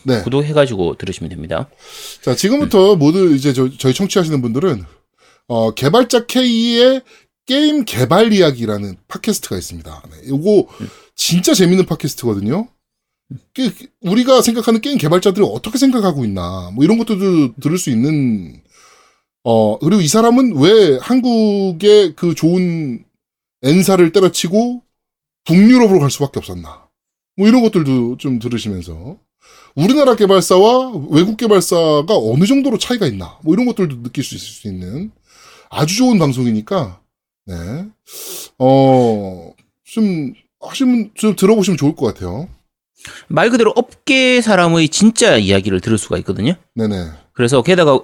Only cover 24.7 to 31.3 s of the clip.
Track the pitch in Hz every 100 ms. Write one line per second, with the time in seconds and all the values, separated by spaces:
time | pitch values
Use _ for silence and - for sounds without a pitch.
24.7 | 247 _ _ _ _ _ _ - 165 208
25.7 | 254 226 190 143 - 139 - 92 90 82
26.7 | - _ _ _ _ _ - 202 247 226
27.7 | 196 147 131 120 127 147 123 120 117 107
28.7 | 95 85 80 98 196 _ _ _ _ _
29.7 | - 175 277 269 226 202 190 175 185 208
30.7 | 247 262 208 139 147 180